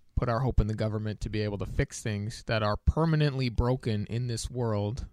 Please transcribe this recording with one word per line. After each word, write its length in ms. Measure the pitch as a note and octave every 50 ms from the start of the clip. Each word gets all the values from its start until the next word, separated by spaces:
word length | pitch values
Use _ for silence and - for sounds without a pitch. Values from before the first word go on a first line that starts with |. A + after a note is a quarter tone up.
| - _ -
put 120 | - B2 B2
our 120 | A#2 A2+
hope 200 | C3 A#2+ - -
in 60 | G#2
the 80 | G#2 G#2+
government 460 | G#2 G#2+ A2 G#2 G#2+ G#2+ G#2+ G#2 -
to 80 | - A2
be 140 | G#2 G#2
able 160 | G#2+ G#2 G2+ F#2+
to 80 | F#2
fix 340 | - - - C#3 - - -
things 400 | - A#2 G#2 G2+ G#2 A2 - - -
that 160 | - A#2 G#2+
are 140 | G#2+ G#2 G#2
permanently 720 | - - - - D3+ D#3+ E3 D#3+ D3+ D3+ D3 C3 C3 C3 A#2+
broken 580 | G#2+ - B2 B2 C3 C3+ - A#2+ G#2+ G#2 G2+
in 200 | - G#2+ A#2 B2 A#2+
this 200 | A#2 - - -
world 560 | B2+ B2 A#2+ A2+ G#2+ G2+ G#2 G#2 B2+ C3+ - -